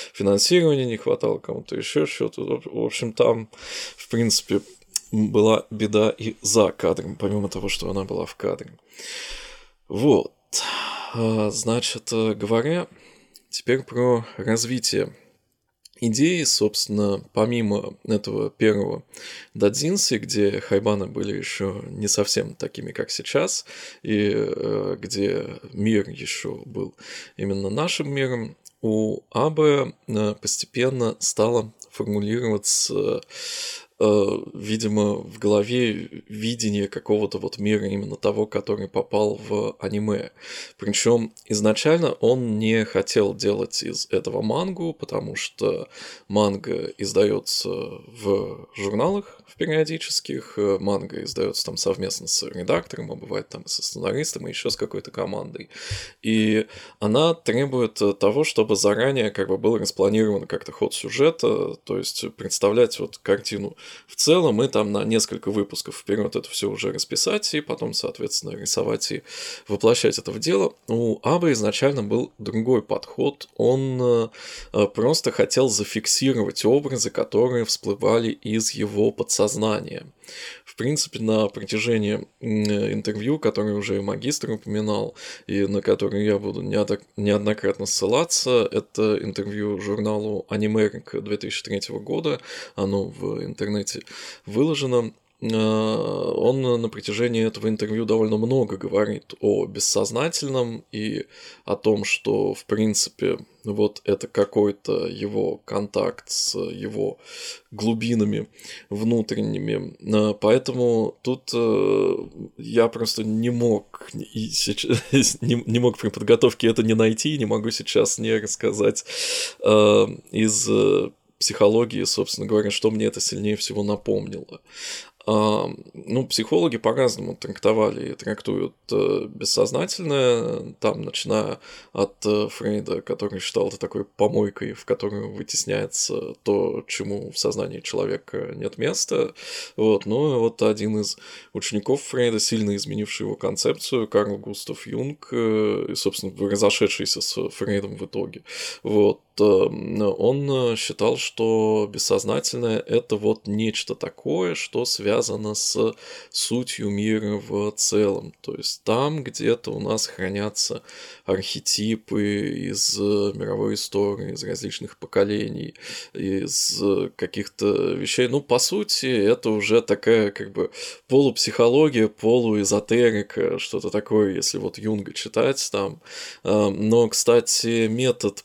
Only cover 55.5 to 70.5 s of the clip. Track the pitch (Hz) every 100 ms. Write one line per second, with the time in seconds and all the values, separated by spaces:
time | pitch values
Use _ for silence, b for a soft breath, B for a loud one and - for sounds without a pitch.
55.5 | - - B B B B B 110 110 107
56.5 | 107 - B B B 104 117 165 165 -
57.5 | 113 139 131 113 - 101 98 101 123 156
58.5 | - 113 101 101 104 127 135 107 101 95
59.5 | 95 107 113 98 - 98 107 107 101 -
60.5 | - - - 101 - - 123 151 165 120
61.5 | 98 87 - - 95 98 - - - 101
62.5 | - 101 110 117 - - - - 98 -
63.5 | 101 98 - B B B - 147 175 160
64.5 | 107 127 - 107 101 107 113 - - -
65.5 | 104 98 - - - - 107 104 - -
66.5 | - 101 104 98 - - - - 214 -
67.5 | 151 147 - 117 110 - - - - 101
68.5 | - 104 - 104 113 - - - B B
69.5 | B - 101 113 120 113 - - 107 156